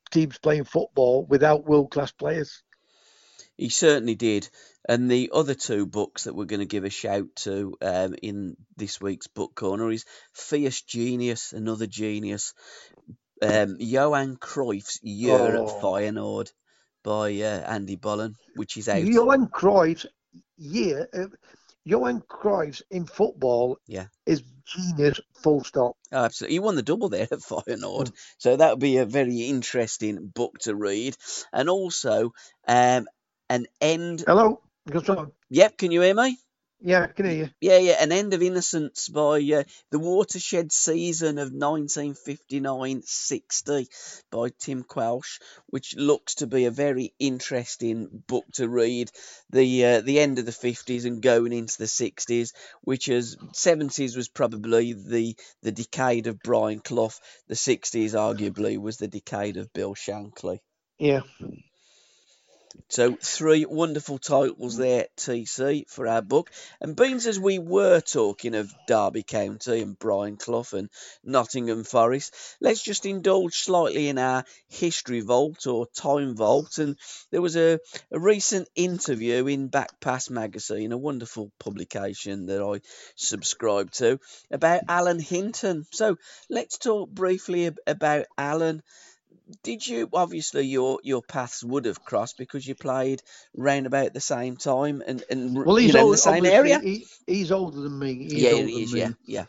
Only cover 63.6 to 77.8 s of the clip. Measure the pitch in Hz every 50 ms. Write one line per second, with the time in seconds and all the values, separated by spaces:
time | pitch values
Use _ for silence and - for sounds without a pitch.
63.6 | 156 - 160 156 170 165 147 151 - - 139 131 - - 147 139 139 135 - -
64.6 | 123 123 113 117 127 127 123 120 - - _ - - - 123 120 113 - - -
65.6 | 131 143 151 147 - - - - 127 113 113 113 107 95 139 151 175 - - -
66.6 | - - - _ - 160 156 - 262 269 262 240 233 233 214 190 190 196 196 185
67.6 | 165 165 180 196 202 185 175 165 - - - 139 110 101 101 - - 120 113 107
68.6 | 107 101 - _ _ - 117 107 101 98 - 110 104 - - 110 104 101 104 110
69.6 | - 123 117 113 107 101 98 - - 110 101 98 104 104 104 104 - - 117 117
70.6 | 120 - - 98 101 104 - - - - - _ _ 120 135 127 117 - - 131
71.6 | 120 117 110 113 110 - - 120 113 117 127 139 - - - - - - - _
72.6 | - 254 220 214 - 220 202 - - 196 196 190 170 196 190 190 185 170 - -
73.6 | - - 185 175 165 131 - 151 147 143 139 131 127 131 127 131 123 - - _
74.6 | _ _ - - 180 170 165 - - - 123 117 107 101 123 123 143 156 160 -
75.6 | - 135 123 113 120 - _ - - 139 143 143 143 135 120 107 110 104 123 143
76.6 | 156 - - - 156 143 143 - - - - - - _ - 170 175 175 156 170
77.6 | 165 165 165 160